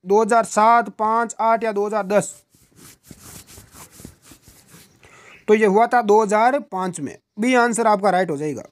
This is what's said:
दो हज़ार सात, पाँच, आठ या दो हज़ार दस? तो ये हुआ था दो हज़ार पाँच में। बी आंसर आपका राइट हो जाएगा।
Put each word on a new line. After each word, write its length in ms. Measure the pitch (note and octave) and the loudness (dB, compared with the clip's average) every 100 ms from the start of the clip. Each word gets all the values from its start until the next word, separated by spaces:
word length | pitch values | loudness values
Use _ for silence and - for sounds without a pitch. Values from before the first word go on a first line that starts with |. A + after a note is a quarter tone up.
दो 160 | F3+ G3+ | 0 0
हज़ार 240 | A3 A#3 | 2 0
सात, 440 | G#3 G#3+ A3 A#3 G#3+ | 0 2 4 4 0
पाँच, 440 | - A3 A3+ A3+ - | -4 -2 -2 -2 -2
आठ 220 | A3+ A3+ | 0 0
या 80 | A3+ | -2
दो 140 | G3+ | -4
हज़ार 200 | G#3 G#3+ | -4 -4
दस? 300 | F#3 G#3 - - _ _ _ _ - _ _ - - - - - - - - - - _ _ - - _ _ - _ _ - - - - - | 0 -2 -2 -14 _ _ _ _ -20 _ _ -20 -20 -20 -20 -20 -20 -20 -20 -20 -20 _ _ -20 -20 _ _ -20 _ _ -20 -20 -20 -14 0
तो 60 | |
ये 120 | G#3+ G#3+ | 2 4
हुआ 200 | G3 A#3 | 2 2
था 140 | A#3+ | 0
दो 180 | G#3+ G#3 | 2 2
हज़ार 380 | G#3+ G#3+ A#3 C#4+ | 2 0 0 0
पाँच 380 | C#4+ F#3 F#3+ D#3 | -6 -8 -8 -8
में। 180 | C3+ - _ - | -12 -14 _ -4
बी 140 | A#3+ | 0
आंसर 320 | B3+ A#3+ A3 A3+ | 2 2 0 0
आपका 220 | G#3 G3+ | 0 0
राइट 200 | F3+ F3+ | 0 -2
हो 60 | C#3+ | -4
जाएगा। 260 | D3+ A#2+ - | -8 -10 -14